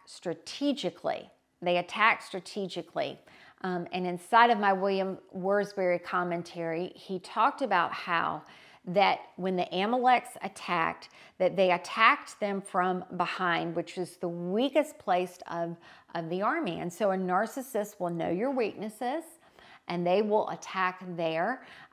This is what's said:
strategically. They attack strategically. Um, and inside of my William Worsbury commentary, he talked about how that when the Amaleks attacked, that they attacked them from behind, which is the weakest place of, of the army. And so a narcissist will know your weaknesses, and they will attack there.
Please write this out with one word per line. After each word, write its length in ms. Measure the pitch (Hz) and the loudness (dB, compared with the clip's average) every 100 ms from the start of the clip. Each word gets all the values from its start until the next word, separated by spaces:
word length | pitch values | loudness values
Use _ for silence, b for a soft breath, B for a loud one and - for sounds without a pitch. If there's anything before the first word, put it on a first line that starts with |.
| - | -20
strategically. 1200 | - 180 151 - - 285 269 175 - - - - _ _ - | -10 -8 -8 -10 -4 -2 0 -4 -4 -4 -4 -8 _ _ -6
They 160 | 175 175 | 0 0
attack 460 | 175 220 220 214 | 0 2 4 4
strategically. 960 | - 190 - 208 185 175 160 - 139 - - B B B | -4 -10 -8 -8 -6 -8 -6 -4 -4 -6 -18 B B B
Um, 260 | 185 180 165 | -4 -4 -4
and 160 | 180 180 | -4 -4
inside 420 | 175 - 226 240 | -4 4 8 8
of 80 | 214 | 6
my 160 | 202 | 4
William 440 | 190 196 190 190 185 - | 4 2 0 -2 -6 -10
Worsbury 680 | 190 185 202 196 196 180 175 | -4 0 2 0 0 0 0
commentary, 920 | 175 180 175 170 170 175 165 165 180 - | -2 -2 -2 -4 -6 -8 -6 -4 -6 -10
he 240 | - 185 | -10 -10
talked 420 | - 226 254 277 | -6 0 0 0
about 320 | 254 180 160 | 0 2 2
how 480 | - - 170 160 156 - B B B 185 | -2 -2 0 0 -4 -10 B B B -2
that 340 | 185 190 - - - | 4 4 2 -4 -6
when 200 | 185 180 | -2 0
the 120 | - | -2
Amaleks 640 | 180 208 254 247 240 - - | -2 0 2 4 4 2 -12
attacked, 680 | 190 - - 175 165 170 - B B B | -12 -10 -4 0 0 -2 -14 B B B
that 180 | 185 175 | 0 4
they 160 | 185 | 4
attacked 680 | 180 - 226 226 285 - - | 4 0 4 6 6 -2 -6
them 220 | 202 196 | -4 -4
from 440 | - 190 185 185 - 180 | -2 0 0 0 -6 -4
behind, 580 | 170 - 185 165 165 170 | -4 0 0 2 0 -4
which 220 | 165 190 | -6 -6
is 200 | 175 - | -8 -6
the 120 | 175 | -6
weakest 680 | 170 175 208 277 302 294 - | -4 -2 0 2 2 0 -6
place 400 | - 180 180 - - | 0 0 0 -8 -10
of, 300 | 170 170 170 B B B 170 | -6 -6 -8 B B B -8
of 140 | 165 | -6
the 120 | 180 | -2
army. 380 | 214 330 220 165 | 0 0 -2 -4
And 120 | 170 | -6
so 200 | - 202 | 0 0
a 60 | 190 | 2
narcissist 840 | 185 180 220 277 254 247 214 - | 0 0 0 -6 -6 -4 -4 -4
will 100 | 175 | -4
know 200 | 170 175 | -2 -2
your 200 | 175 262 | 0 -2
weaknesses, 760 | 254 208 - 214 - 247 311 - - B B B B - | 0 -2 -4 -10 -6 -4 -4 -8 -20 B B B B -6
and 160 | 175 175 | -2 2
they 160 | 190 | 4
will 260 | 214 214 - | 4 2 2
attack 540 | 165 - - 185 180 185 170 | -4 -8 -2 -2 -2 -10 -2
there. 480 | 160 160 196 262 B B B | 0 0 0 -2 B B B